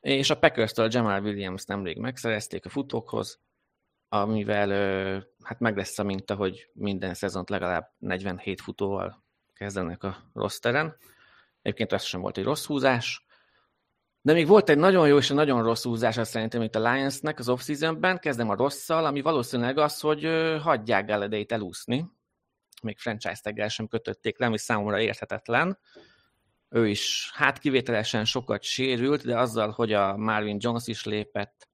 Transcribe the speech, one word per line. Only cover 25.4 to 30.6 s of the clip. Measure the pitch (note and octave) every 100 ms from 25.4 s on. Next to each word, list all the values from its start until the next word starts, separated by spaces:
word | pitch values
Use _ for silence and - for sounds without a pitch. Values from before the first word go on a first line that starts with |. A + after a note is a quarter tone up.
| - A#2 E3+ G3 _ - - _ _ _ _ _ _
Ő | A#2 A2+
is, | G#2 - - -
hát, | - C#3 C3+
kivételesen | D3 C3 A2+ A2+ G#2+ A#2
sokat | G#2+ C3 B2 G#2
sérült, | - - C3 B2 C3 D3
de | A#2+ A#2+
azzal, | B2 A2+ G#2+
hogy | A2 A#2
a | G#2 G2 G2+
Marvin | G#2+ G#2+ G#2+ G#2